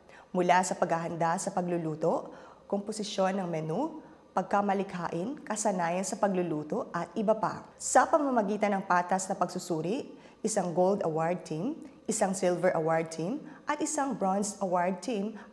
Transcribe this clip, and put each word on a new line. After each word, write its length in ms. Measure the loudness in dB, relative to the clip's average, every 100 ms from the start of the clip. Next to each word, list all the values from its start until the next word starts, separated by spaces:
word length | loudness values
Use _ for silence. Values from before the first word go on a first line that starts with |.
| -20 -20 -4
Mula 320 | 2 4 4
sa 160 | 4 0
paghahanda 640 | 0 0 -2 0 2 2
sa 80 | -2
pagluluto, 760 | -2 0 0 -2 0 0 0 -4 -14 -20 -20 -6
komposisyon 720 | -4 -4 -6 -4 0 0 0
ng 60 | -2
menu, 540 | -2 -2 -2 -2 -6 -16 -20 -6 -2
pagkamalikhain, 1040 | 2 2 4 0 -2 -4 -4 -4 -4 -6 -6
kasanayan 580 | -2 0 2 0 0
sa 140 | -2 0
pagluluto 720 | 2 2 0 -2 -2 -4 -2
at 180 | -6 -4 0
iba 160 | 0
pa. 300 | 2 0 -4 -12 -10
Sa 240 | 4 4
pamamagitan 680 | 6 4 4 2 2 2 2
ng 80 | 0
patas 420 | 2 2 2 0 0
na 80 | -2
pagsusuri, 720 | -2 -2 -4 -2 -2 -4 -6 -14 -20 -6
isang 320 | -2 0 0
gold 240 | 4 4 2 0
award 400 | 0 0 -2 -4
team, 320 | -4 -4 -6 -12 -8 -4
isang 240 | 0 0
silver 400 | 2 2 4 2
award 320 | 2 2 0 0
team, 320 | -4 -4 -4 -8 -8
at 160 | -4 -2
isang 320 | -2 0 -2
bronze 480 | 0 0 2 -2 -4
award 400 | 0 2 2 -2
team 400 | -2 -2 -4 -8 -8